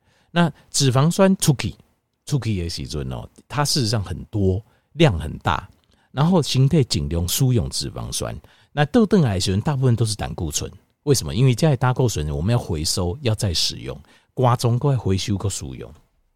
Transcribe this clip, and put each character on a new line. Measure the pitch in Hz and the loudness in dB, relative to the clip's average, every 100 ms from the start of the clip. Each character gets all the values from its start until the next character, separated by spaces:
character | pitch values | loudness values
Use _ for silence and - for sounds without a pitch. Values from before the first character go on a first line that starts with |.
| _ _ _ | _ _ _
那 | 170 170 - _ | 0 0 0 _
脂 | - 139 | 0 2
肪 | 123 156 | 4 2
酸 | 175 190 190 | 4 4 4
出 | - | 2
去， | 135 - - _ _ _ _ - | 0 0 -8 _ _ _ _ -6
出 | 143 | -4
去 | 107 98 | -2 -2
的 | 85 | -4
时 | - 67 76 | -6 -8 -6
候 | |
哦， | 65 62 - _ - | -6 -8 -12 _ -10
它 | 139 | -4
事 | 147 156 | -2 0
实 | 110 | 0
上 | 113 | -2
很 | 90 71 | -4 -8
多， | - 104 95 92 - _ _ | -6 0 2 0 -4 _ _
量 | 143 156 85 | 2 2 2
很 | 73 67 | -4 -6
大， | - 76 - _ _ _ _ | -4 -4 -6 _ _ _ _
然 | 127 160 | -2 2
后 | 185 | 2
身 | 139 127 135 | 2 2 4
体 | 170 | 4
尽 | - - 71 | 2 0 -2
量 | 85 87 | -2 -2
使 | - 131 | 0 2
用 | 120 67 | 2 0
脂 | - 67 | -4 -6
肪 | 58 58 | -8 -8
酸。 | - 58 - - _ _ | -6 -8 -10 -16 _ _
那 | 143 147 | -2 2
倒 | 240 208 | 4 4
转 | 202 | 4
来 | 127 | 4
的 | 92 | 2
时 | 98 | 0
候， | 95 | 0
大 | 160 135 | 0 2
部 | |
分 | 131 | 2
都 | 113 | 2
是 | 113 104 | 0 -2
胆 | 67 | -6
固 | 85 82 | -6 -6
醇。 | - 78 - _ _ | -4 -6 -12 _ _
为 | 147 | 0
什 | 135 | 0
么？ | 76 | 0
因 | 80 | 0
为 | 135 | 2
这 | 117 160 | 4 2
些 | 135 | 2
胆 | 127 | 0
固 | 127 123 | 2 0
醇 | - 76 | 0 -4
我 | 71 | -2
们 | 90 | 0
要 | 120 | 0
回 | - 78 | -2 -4
收， | 82 - 87 87 | -2 -2 -2 -2
要 | 113 | -4
再 | 107 104 | -2 -2
使 | 80 - - | -2 -4 -6
用， | 62 64 - _ _ | -10 -14 -16 _ _
肝 | - 123 123 | 0 2 2
脏 | 117 120 | 2 0
再 | 147 127 | 0 0
回 | - 95 | 0 -2
收 | - 98 | -2 -4
再 | 101 | -4
使 | - 69 | -6 -10
用。 | 62 58 78 _ _ _ | -12 -16 -20 _ _ _